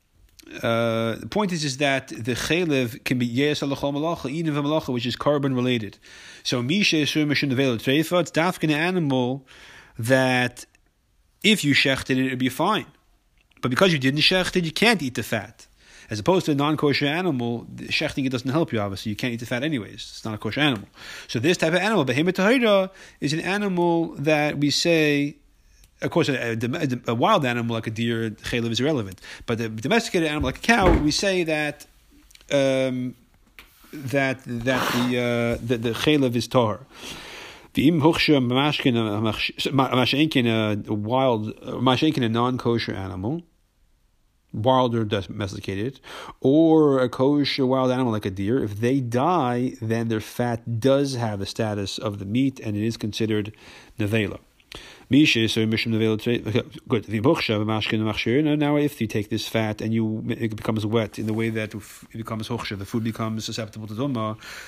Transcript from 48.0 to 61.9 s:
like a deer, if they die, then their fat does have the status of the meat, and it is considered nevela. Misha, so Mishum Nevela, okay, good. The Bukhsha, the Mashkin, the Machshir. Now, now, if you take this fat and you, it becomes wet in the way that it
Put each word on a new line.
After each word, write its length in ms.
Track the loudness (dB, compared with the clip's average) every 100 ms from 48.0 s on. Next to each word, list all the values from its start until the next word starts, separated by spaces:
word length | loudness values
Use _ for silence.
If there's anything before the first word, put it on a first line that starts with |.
| 0
like 160 | 0 -2
a 40 |
deer, 320 | -4 0 0
if 160 | -2 -2
they 180 | 0 0
die, 760 | 0 0 2 2 2 0 -2 -4
then 280 | -2 -2 0
their 120 | -2
fat 600 | -4 -4 -2 -2 -4 0
does 340 | 2 4 2
have 240 | -2 -4 -4
the 80 | -6
status 500 | -4 -4 -4 -6 -6
of 220 | -6 -6
the 60 |
meat, 340 | -4 0 0 -2
and 180 | -6 -2
it 80 |
is 120 | -2 -4
considered 560 | -6 -2 0 0 -2 -10 -20 -20 -12 -4
nevela. 400 | 0 0 0 -6 _ _ -20 -18 -18 -16 2
Misha, 360 | 4 6 4 2
so 200 | 2 0
Mishum 260 | 0 0
Nevela, 220 | 0 2
okay, 240 | 0 0 -2 0 -2 -2 -8 -2
good. 160 | -2
The 160 | -2 0
Bukhsha, 380 | 2 2 2 0
the 80 | 0
Mashkin, 360 | -2 0 0
the 80 | 0
Machshir. 320 | -2 0 2
Now, 120 | 2
now, 220 | 2 2 2
if 220 | 0 -2
you 80 | -4
take 220 | -4 -4
this 180 | -4 -2
fat 360 | -2 -2 -2
and 100 | -2
you, 320 | 0 0 -2 -4
it 300 | -4 -4 -4
becomes 300 | -4 -2 0
wet 320 | 0 -2 -4
in 80 | -4
the 80 |
way 160 | -2 -2
that 240 | -4 -6
it 420 | -10 -16